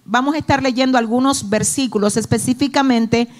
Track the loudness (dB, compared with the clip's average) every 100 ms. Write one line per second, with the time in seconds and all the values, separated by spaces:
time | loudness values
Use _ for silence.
0 | -4 -2 0 -2 0 0 0 0 2 2
1 | 0 0 0 0 -2 -2 -2 -2 -2 0
2 | 0 0 -2 -2 0 0 0 0 2 2
3 | 2 0 -2